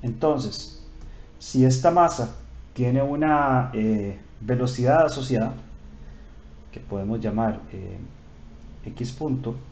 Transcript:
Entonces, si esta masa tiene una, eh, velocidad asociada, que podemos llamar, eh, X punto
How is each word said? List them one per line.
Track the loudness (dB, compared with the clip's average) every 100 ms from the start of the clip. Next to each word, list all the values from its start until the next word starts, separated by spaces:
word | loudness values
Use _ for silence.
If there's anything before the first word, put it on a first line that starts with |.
Entonces, | -4 0 2 2 0 -8 -12 -16 -16 -14 -14 -16 -18 -16
si | -2 4
esta | 6 6 6
masa | 8 6 4 -6 -6 -14 -16 -14
tiene | -2 2 4
una, | 2 2 4 4 6 4 2
eh, | 0 2 2 0 -6 -14 -12
velocidad | -2 0 0 2 4 6
asociada, | 6 2 0 0 0 -4 -14 -16 -16 -16 -16 -16 -18 -18 -18 -20 -16
que | -16
podemos | -8 -6 -2 -2
llamar, | -2 0 0 -2 -8
eh, | -12 -10 -12 -14 -16 -20 -18 -18 -18 -16 -14 -14
X | -8 -8
punto | -6 -4 -2 -4 -8 -12